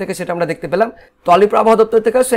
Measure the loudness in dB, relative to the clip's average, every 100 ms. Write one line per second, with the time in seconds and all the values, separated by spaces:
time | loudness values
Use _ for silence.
0 | -10 -8 -8 -6 -6 -6 -6 -4 -4 -6
1 | _ _ 0 2 2 2 2 2 2 2
2 | 0 0 0